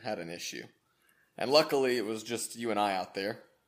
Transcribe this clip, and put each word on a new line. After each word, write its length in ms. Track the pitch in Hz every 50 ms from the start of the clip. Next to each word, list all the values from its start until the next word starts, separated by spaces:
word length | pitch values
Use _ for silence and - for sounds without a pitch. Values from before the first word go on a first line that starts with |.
| -
had 160 | 117 107 90
an 100 | 85 82
issue. 340 | 87 87 - - - 60 57 - _ _ _ _ _ _ _ _ _ _ _ _ _
And 140 | - - 123
luckily, 440 | 143 156 156 156 151 135 131 127 123
it 80 | 120 98
was 180 | 107 113 110 110
just 340 | 113 120 113 - - -
you 140 | 113 117 117
and 80 | 104 104
I 140 | 104 101 95
out 180 | 92 90 - -
there. 260 | 98 95 107 117 - - - _ _ _